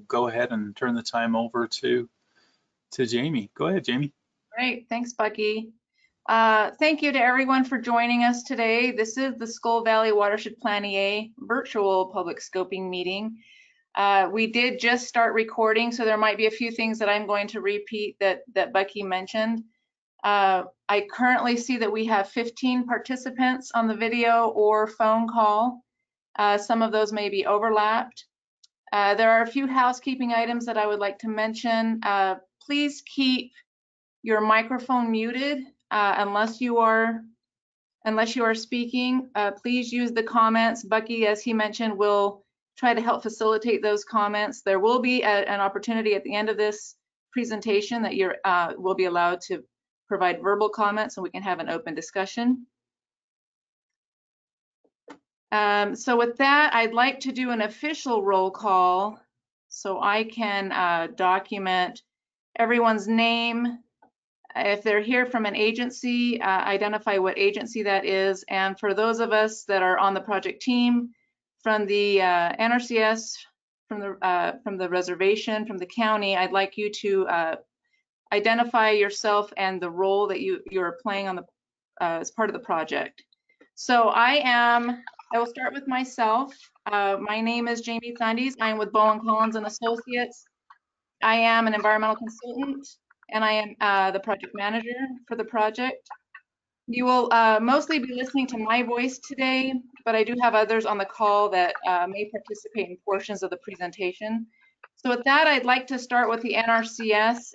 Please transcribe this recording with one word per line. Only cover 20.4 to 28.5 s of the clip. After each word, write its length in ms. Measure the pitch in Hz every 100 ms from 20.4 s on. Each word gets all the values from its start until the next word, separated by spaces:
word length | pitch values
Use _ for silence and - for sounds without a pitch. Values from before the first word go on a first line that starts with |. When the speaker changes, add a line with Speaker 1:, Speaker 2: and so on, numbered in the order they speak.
| 196 185 185 - -
Speaker 2:
I 200 | 202 202
currently 460 | - 247 247 240 240
see 200 | 240 247
that 120 | 214
we 140 | 220 226
have 220 | 208 196
fifteen 580 | 247 233 - 254 247 247
participants 880 | 226 - 254 254 247 254 254 -
on 140 | 233 226
the 80 | 208
video 500 | 226 240 233 233 226
or 360 | - 208 214 214
phone 400 | - 220 226 226
call. 560 | 226 214 208 247 240 _ _ _ _ _ -
Uh, 180 | 208 208
some 260 | 208 226
of 100 | 220
those 200 | 214 214
may 180 | 220 208
be 160 | 196 -
overlapped. 800 | 208 226 214 214 226 247 - - _ _